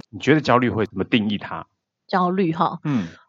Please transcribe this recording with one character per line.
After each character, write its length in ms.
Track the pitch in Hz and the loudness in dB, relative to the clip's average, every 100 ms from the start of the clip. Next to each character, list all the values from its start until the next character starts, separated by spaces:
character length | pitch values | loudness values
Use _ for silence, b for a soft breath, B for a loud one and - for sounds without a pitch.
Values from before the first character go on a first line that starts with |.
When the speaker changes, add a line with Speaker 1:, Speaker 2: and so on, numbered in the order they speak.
| - | -2
Speaker 1:
你 100 | 101 | -4
觉 140 | - | 2
得 80 | 156 | 2
焦 160 | 131 120 | 4 4
虑 140 | 123 | 4
会 160 | 98 101 | 0 -2
怎 100 | 95 | -4
么 60 | |
定 260 | 92 120 104 | 0 0 0
义 80 | 101 | -4
它？ 300 | - 85 - _ _ _ _ | -6 -12 -12 _ _ _ _
Speaker 2:
焦 240 | 190 180 | 0 0
虑 200 | 185 175 | 0 0
哈。 280 | 165 170 165 | 0 -2 -2
Speaker 1:
嗯。 240 | 156 131 85 B | -4 -2 -4 B